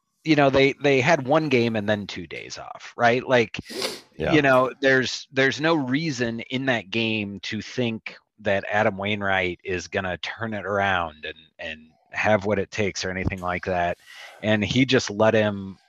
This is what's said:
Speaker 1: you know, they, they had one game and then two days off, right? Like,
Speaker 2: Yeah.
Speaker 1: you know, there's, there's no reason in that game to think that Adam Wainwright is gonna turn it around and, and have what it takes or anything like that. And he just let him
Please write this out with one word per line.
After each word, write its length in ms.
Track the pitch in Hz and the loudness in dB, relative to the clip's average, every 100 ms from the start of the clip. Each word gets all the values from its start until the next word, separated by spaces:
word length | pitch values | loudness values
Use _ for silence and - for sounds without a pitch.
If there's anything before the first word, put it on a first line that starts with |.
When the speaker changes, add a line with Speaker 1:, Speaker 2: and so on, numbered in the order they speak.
| _ _ | _ _
Speaker 1:
you 120 | 156 147 | 2 4
know, 140 | 139 | 6
they, 240 | 135 139 | 6 4
they 260 | - 147 135 | 4 2 4
had 260 | 123 - 127 | 4 2 2
one 220 | 156 156 | 2 4
game 260 | 131 117 110 | 2 2 0
and 120 | 104 | 0
then 180 | 104 98 | -2 -2
two 200 | - 82 | -10 -12
days 300 | 71 60 78 | -12 -14 -14
off, 340 | 65 - - - | -14 -16 -14 0
right? 300 | 117 123 - | 2 2 2
Like, 320 | 127 110 - - 370 - - - - | 2 2 -4 -10 -8 -8 -8 -14 -6
Speaker 2:
Yeah. 160 | 151 | 0
Speaker 1:
you 100 | 151 | 4
know, 280 | 139 131 127 123 | 6 4 4 0
there's, 460 | 135 131 120 - - | 2 4 2 -4 -6
there's 280 | 131 135 113 | 0 0 2
no 140 | 156 | 0
reason 640 | 165 127 135 165 123 120 113 - | 0 0 -2 -2 -2 -2 -4 -6
in 160 | 127 135 | -4 -2
that 240 | 117 95 | -2 -2
game 500 | 113 113 110 101 98 | -2 -2 -2 -4 -8
to 180 | - 107 | -8 -8
think 520 | - - 120 113 - - _ _ | -6 -4 -4 -4 -10 -18 _ _
that 240 | 107 98 - | -2 -2 0
Adam 260 | 104 110 95 | 0 0 0
Wainwright 600 | 98 104 98 95 90 87 | -2 -2 0 0 0 -4
is 240 | - 90 - | -6 -6 -4
gonna 300 | 98 92 87 | -6 -4 -6
turn 340 | - - 113 | -10 -8 -8
it 120 | 107 90 | -6 -4
around 580 | 101 98 92 82 76 | 0 0 0 -2 -8
and, 140 | 80 78 82 - | -14 -16 _ -14
and 300 | 82 78 78 _ _ | -12 -12 -16 _ _
have 340 | - 101 107 | -4 0 0
what 140 | 95 98 | 0 -2
it 120 | 92 | -2
takes 340 | - 101 - | -4 -4 -4
or 60 | 95 | -6
anything 300 | 92 92 95 | -4 -4 -4
like 240 | 90 90 | -4 -6
that. 340 | - 90 87 - - - - - | -4 -2 -2 -4 -10 -20 -20 -6
And 200 | 107 107 | 0 0
he 200 | 101 127 | 2 2
just 260 | 131 127 - | 4 2 0
let 240 | 104 110 | 2 4
him 440 | 110 107 101 95 92 | 4 2 -2 -8 -14